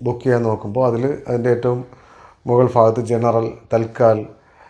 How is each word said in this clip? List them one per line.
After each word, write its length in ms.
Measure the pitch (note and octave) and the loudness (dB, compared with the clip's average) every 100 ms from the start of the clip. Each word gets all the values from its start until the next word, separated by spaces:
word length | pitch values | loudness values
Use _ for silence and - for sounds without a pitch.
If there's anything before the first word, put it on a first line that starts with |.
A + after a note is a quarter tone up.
ബുക്ക് 220 | B2 A#2+ | -6 -4
ചെയ്യാൻ 180 | C3 A#2+ | 0 0
നോക്കുമ്പോൾ 440 | A#2 G#2+ G#2+ A2+ B2+ | 0 -4 -4 -2 0
അതിൽ 320 | A#2 C3 - - | 0 -4 -6 -6
അതിൻ്റെ 220 | B2 B2 | -2 0
ഏറ്റവും 500 | A#2+ B2 B2 B2+ - _ - - _ B2+ | 0 0 -4 -8 -20 _ -20 -20 _ 0
മുകൾ 240 | A#2+ B2 | 2 4
ഭാഗത്ത് 260 | B2 A2+ A2 | 4 4 2
ജനറൽ, 520 | A2 A#2 A#2 A2+ A2 - - | -2 0 0 0 -2 -8 -4
തൽക്കാൽ, 520 | A2+ A2+ - A#2 G#2+ G#2 - _ _ | -2 -2 2 2 2 -4 -16 _ _